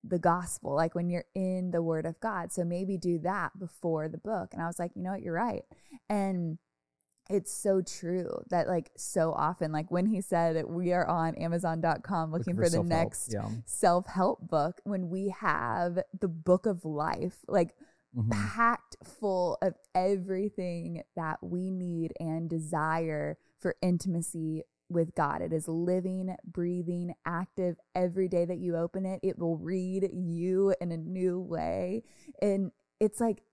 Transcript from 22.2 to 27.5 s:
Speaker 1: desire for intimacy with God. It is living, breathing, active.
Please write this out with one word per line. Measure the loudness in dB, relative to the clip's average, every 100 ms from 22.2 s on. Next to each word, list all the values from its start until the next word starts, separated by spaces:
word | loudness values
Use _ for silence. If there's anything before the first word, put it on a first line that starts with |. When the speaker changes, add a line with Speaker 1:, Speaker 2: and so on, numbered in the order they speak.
| -4 -2 -2
Speaker 1:
desire | -2 0 0 2 0 0 -2 -2 -6 _ _
for | -4 0
intimacy | 2 2 0 -2 -2 -4 -4 -4 -8 _ _
with | 0 0
God. | 0 0 0
It | -2
is | -2 -2
living, | -2 2 0 0 -2 -4 -6 -8
breathing, | -4 -2 -2 -2 -4 -4 -6 -4
active. | -4 -4